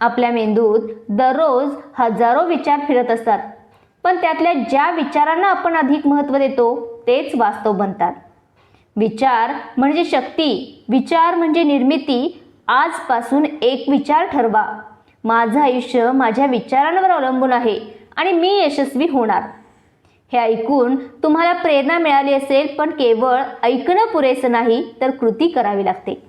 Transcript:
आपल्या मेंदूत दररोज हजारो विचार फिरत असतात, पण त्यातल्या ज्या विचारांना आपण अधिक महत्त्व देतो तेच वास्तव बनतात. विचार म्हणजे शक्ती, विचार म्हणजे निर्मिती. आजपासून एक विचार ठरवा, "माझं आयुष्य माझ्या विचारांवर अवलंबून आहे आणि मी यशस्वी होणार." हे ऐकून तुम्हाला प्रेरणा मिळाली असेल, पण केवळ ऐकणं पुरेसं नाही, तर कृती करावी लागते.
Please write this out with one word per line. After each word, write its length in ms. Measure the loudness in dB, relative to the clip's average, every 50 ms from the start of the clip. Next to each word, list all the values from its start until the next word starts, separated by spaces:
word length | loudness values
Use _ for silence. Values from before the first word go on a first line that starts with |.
आपल्या 300 | -2 -2 0 0 -2 0
मेंदूत 500 | 0 0 0 0 2 2 2 2 2 0 -2 -4 -10 -12 -8 -4
दररोज 680 | -2 0 0 0 2 2 0 2 2 0 0 -2 -6 -8 -14 -10 -4 -2
हजारो 480 | -2 0 0 0 2 2 2 2 0
विचार 340 | 0 -2 -2 0 0 -2 0 0 0
फिरत 220 | 0 0 2 0
असतात, 280 | -2 -2 0 0 -2 -2 -2 -8 -16 -20 -20 _ _ _ _ _ _ _
पण 140 | -2 0 0
त्यातल्या 360 | 0 0 -2 0 0 0 0
ज्या 380 | 0 0 -2 -2 0 0 0 0
विचारांना 580 | 0 -2 -4 -2 0 0 0 0 0 2 2 2
आपण 280 | 0 0 0 -2 0
अधिक 300 | 0 2 2 0 2 2
महत्त्व 320 | 2 2 2 0 0 0 0
देतो 600 | 0 0 2 2 2 2 0 -2 -6 -12 -14 -6 -2
तेच 260 | 0 0 0 0 -2 -2 0
वास्तव 340 | 0 0 -2 -2 -2 -2
बनतात. 400 | -2 0 -2 -4 -2 -2 -4 -4 -4 -6 -14 -20 _ _ _ _ _ _ _ _ _ _ _ _ -4
विचार 540 | -2 -2 -2 0 0 0 2 2 2 0 -2 -4 -6 -12 -8 -4
म्हणजे 280 | 0 0 0 2 0 -2
शक्ती, 800 | 0 0 -2 -2 -2 -4 -2 -2 0 -2 -4 -6 -10 -16 -14 -4 -2
विचार 460 | 0 0 0 2 2 2 2 2 2
म्हणजे 280 | 0 0 2 2 2
निर्मिती. 800 | 2 2 2 2 2 2 0 0 0 -2 -2 -2 -2 -4 -6 -10 -20 -20 _ _ _ 0
आजपासून 800 | 2 2 2 0 -2 -6 -4 -2 -2 -2 -2 0 0 0 0 -2 -2 -2
एक 220 | 0 0 0 0 -2 0
विचार 380 | 0 0 0 0 0 0 0
ठरवा, 380 | 0 0 0 0 2 2 0 0 -2 -6 -12 -16 -20 -20 _ _ _ _ _ -4
"माझं 360 | 0 0 0 2 2 2 2
आयुष्य 500 | 2 2 2 0 -2 -2 0 0 2 2 2
माझ्या 320 | 2 2 0 2 0 0
विचारांवर 640 | 0 0 -2 -4 -2 0 0 2 2 2 2 2 2
अवलंबून 420 | 2 0 0 -2 0 0 0 0
आहे 280 | 0 0 0 -2 -2 -4 -6 -12 -18 -20 -20 -10 -6
आणि 160 | -4 -2 0
मी 280 | 0 2 2 2 2 2
यशस्वी 460 | 0 0 0 -2 -4 -2 -2 -2 0 0
होणार." 300 | 0 0 0 0 0 -2 -4 -6 -12 -20 -20 _ _ _ _ _ _ _ _ _ _ _ _ _
हे 60 | -2 0
ऐकून 580 | 0 0 0 0 -2 0 0 2 2 2 0
तुम्हाला 560 | -2 -4 -8 -8 -2 0 0 2 2 2 0
प्रेरणा 460 | 0 0 0 0 2 2 2 0 0 0
मिळाली 360 | 2 2 2 2 2 2 0
असेल, 400 | 0 0 0 0 0 0 0 -2 -4
पण 120 | -4 -2
केवळ 520 | -2 0 2 2 2 2 2 2 0 0 -2 -4 -6 -4
ऐकणं 440 | -2 0 0 0 0 0 2 2 2
पुरेसं 440 | 2 2 2 2 2 2 0 0 0
नाही, 420 | 0 2 2 2 2 0 -2 -6 -6 -4
तर 100 | -4 -4
कृती 380 | -2 0 0 0 2 2 2 2
करावी 360 | 2 0 0 0 0 -2 -2
लागते. 380 | -2 -4 -4 -6 -10 -10 -10 -12